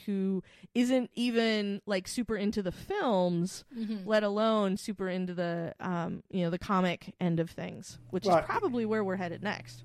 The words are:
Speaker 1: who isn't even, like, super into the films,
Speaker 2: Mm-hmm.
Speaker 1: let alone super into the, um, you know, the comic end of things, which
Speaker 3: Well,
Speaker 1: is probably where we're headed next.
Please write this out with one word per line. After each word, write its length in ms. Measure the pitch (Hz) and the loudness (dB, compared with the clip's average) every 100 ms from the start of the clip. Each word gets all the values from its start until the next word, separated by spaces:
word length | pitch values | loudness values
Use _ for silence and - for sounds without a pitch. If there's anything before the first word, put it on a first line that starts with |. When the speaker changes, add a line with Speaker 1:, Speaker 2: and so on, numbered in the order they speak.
| - | -2
Speaker 1:
who 380 | 196 190 190 - - - | 0 0 -2 -4 -16 -4
isn't 380 | - 247 262 247 - | 0 4 2 0 -2
even, 680 | 240 233 226 214 202 202 - | 0 2 2 2 0 -4 -2
like, 220 | 196 190 | -2 -2
super 280 | - 233 214 | -4 -2 0
into 260 | 202 214 | 0 0
the 80 | 180 | -2
films, 920 | 175 - 403 320 196 180 175 180 - - 240 | -6 -4 -2 2 4 4 2 0 -4 -12 -8
Speaker 2:
Mm-hmm. 300 | 214 220 190 | -6 -4 2
Speaker 1:
let 160 | 214 | 2
alone 540 | 208 202 220 220 202 180 | 4 2 4 4 2 0
super 320 | - 196 190 | -4 -4 -4
into 240 | 185 180 175 | -2 -2 -2
the, 380 | 170 170 165 - | -2 -2 -4 -6
um, 440 | 180 175 170 175 - | -4 -2 -2 -6 -6
you 120 | 196 | -2
know, 60 | 170 | 0
the 80 | 175 | -2
comic 540 | - 190 185 170 - - | 2 2 4 0 -8 -4
end 200 | 180 165 | 0 2
of 100 | 165 | 0
things, 500 | - 175 - - - - | -4 -10 -10 -14 -18 -8
which 140 | 185 196 | -2 4
Speaker 3:
Well, 120 | 170 | 4
Speaker 1:
is 60 | - | 4
probably 400 | 453 403 240 220 | 0 0 0 0
where 180 | 220 | 0
we're 140 | 196 185 | 0 -2
headed 260 | 180 - | -4 -4
next. 400 | 214 - - - | -4 -6 -10 -18